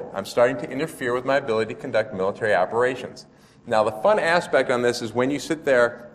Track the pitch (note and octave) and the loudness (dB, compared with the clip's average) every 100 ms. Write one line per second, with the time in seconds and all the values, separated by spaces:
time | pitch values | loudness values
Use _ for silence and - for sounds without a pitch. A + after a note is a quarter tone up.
0 | - G2 G2+ - B2 C3+ D#3 C3+ D#3+ - | -2 -10 -4 2 2 2 -6 -6 -6 -6
1 | B2+ B2 C3 C#3 A2+ A2 A2 B2+ C3+ A2 | -4 -2 0 0 0 0 -2 -6 -2 -2
2 | A2 F#2 F#2+ G2+ A2 F#2+ F2+ A2 B2 C3 | -2 -2 -4 0 2 2 2 2 0 0
3 | - - - _ _ _ - A2 G#2+ - | -8 -14 -20 _ _ _ -2 2 2 2
4 | G3 G#3+ D#3+ E3+ E3 D3 B2+ B2 B2 A#2+ | 2 2 2 2 2 0 2 2 0 0
5 | A2+ A2+ C3 C#3+ - D#3 C#3+ B2+ A#2 - | -4 -2 -2 -2 -4 -4 2 4 4 0
6 | - | -10